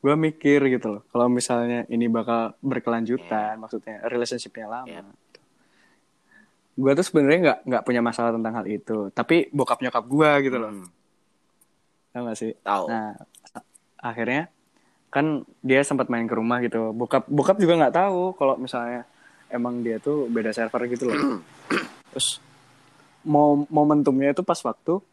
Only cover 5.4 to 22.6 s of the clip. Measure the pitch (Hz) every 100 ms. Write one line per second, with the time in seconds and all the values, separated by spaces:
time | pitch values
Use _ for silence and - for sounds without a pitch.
5.4 | _ _ _ _ _ _ _ _ _ _
6.4 | _ _ _ - 135 143 185 160 139 165
7.4 | 170 - - 120 - 123 117 117 117 117
8.4 | 110 113 101 104 - 110 98 - 117 170
9.4 | 147 143 127 120 127 120 113 143 156 143
10.4 | 135 127 110 101 90 _ _ _ _ _
11.4 | _ _ _ _ _ _ _ 123 120 110
12.4 | 110 - 95 101 87 113 107 95 - _
13.4 | - - _ _ _ - 120 117 117 135
14.4 | 175 _ _ _ _ _ _ 143 156 147
15.4 | - _ 131 131 139 139 123 120 113 113
16.4 | 113 123 120 113 113 110 120 135 - 143
17.4 | 135 202 170 170 139 160 196 180 185 185
18.4 | 139 135 127 127 120 120 120 _ _ _
19.4 | _ 123 120 120 117 110 143 151 123 117
20.4 | 110 110 113 120 120 120 123 143 143 107
21.4 | 80 - - 185 - - _ 135 - -
22.4 | _ _